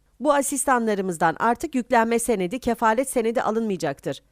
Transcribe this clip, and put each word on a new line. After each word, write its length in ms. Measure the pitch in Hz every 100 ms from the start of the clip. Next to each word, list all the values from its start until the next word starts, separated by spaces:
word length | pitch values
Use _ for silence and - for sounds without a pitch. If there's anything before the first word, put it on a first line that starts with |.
| _ -
Bu 140 | 269
asistanlarımızdan 1000 | 285 277 277 - 247 226 202 190 165 170 160
artık 360 | 226 233 330 254
yüklenme 440 | 226 240 226 233
senedi, 400 | - 220 180 254
kefalet 500 | - 233 226 220 269
senedi 320 | - 226 240
alınmayacaktır. 840 | - 214 220 185 156 143 - 139 _